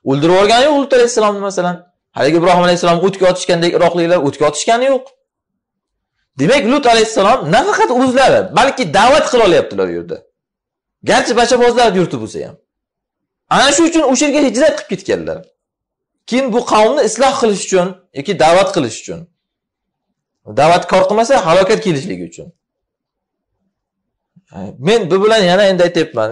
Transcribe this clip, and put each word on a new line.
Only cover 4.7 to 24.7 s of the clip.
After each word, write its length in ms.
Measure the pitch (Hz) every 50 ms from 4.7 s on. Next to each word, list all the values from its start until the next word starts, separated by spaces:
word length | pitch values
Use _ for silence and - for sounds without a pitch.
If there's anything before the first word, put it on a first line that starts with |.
| 226 240 254
yo'q. 200 | 269 269 254 262 - _ _ _ _ _ _ _ _ _ _ _ _ _ _ _ _ _ _ _ _ _ _ _ _ _
Demak, 260 | 131 139 170 269 294 185
Lut 200 | 226 277 294 294
alayhissalom 520 | 240 226 226 214 220 - - 190 202 247 254 185 143
nafaqat 380 | 180 247 339 403 415 - 440 -
o'zlari, 500 | 240 247 269 254 240 269 269 196 139 107 95 92 127
balki 280 | 196 247 277 269 - 240 160 139
da'vat 320 | 190 214 254 285 311 -
qila 160 | - 254 240 226
olyaptilar 420 | 185 165 135 110 - 104 98 95
u 60 | 90 85
yerda. 240 | 85 85 85 80 - _ _ _ _ _ _ _ _ _ _ _ _ _ _ _ _ -
Garchi 300 | - 196 254 - - 233
bachabozlar 540 | 233 233 220 254 233 240 240 233 247 240 220 180
yurti 220 | 190 170 - 151 120
bo'lsa 200 | 110 104 - 78
ham. 160 | - - 165 _ _ _ _ _ _ _ _ _ _ _ _ _ _ _ _ _ _ _
Ana 180 | 156 196 247 285
shu 100 | 285 349 330
uchun 180 | 311 320 320
o'sha 240 | 302 254 262 247 302
yerga 160 | 285 262 302 285
hijrat 300 | 254 202 247 311 302 -
qilib 140 | - - -
ketganlar. 500 | 208 - - - 101 85 80 82 78 80 - _ _ _ _ _ _ _ _ _ _ _ _ _ _ _ _
Keyin 200 | - 220 254 269 254
bu 80 | 202 240 -
qavmni 360 | - 330 214 214 226 269 302 208
isloh 300 | - - 226 269 262 262
qilish 300 | - 240 220 202 185 -
uchun 220 | - 190 185 175 190 185 - _ _ _
yoki 200 | 135 139 208 196 143
da'vat 300 | 156 160 170 185 196 190 -
qilish 240 | 175 135 113 - -
uchun. 200 | - - 85 85 85 _ _ _ _ _ _ _ _ _ _ _ _ _ _ _ _ _ _ _ _ _ _ _ _
Da'vat 360 | - 107 123 147 160 175 180 175
kor 160 | - 190 185 185
qilmasa, 300 | 190 202 220 233 233 277
halokat 420 | 247 185 160 170 190 190 185 220 185
kelishligi 420 | - 190 160 135 151 190 92 90 -
uchun. 240 | - - - 147 170 _ _ _ _ _ _ _ _ _ _ _ _ _ _ _ _ _ _ _ _ _ _ _ _ _ _ _ _ _ _ _ _ _ _ _ _ _ _ _ _ - 95 95 104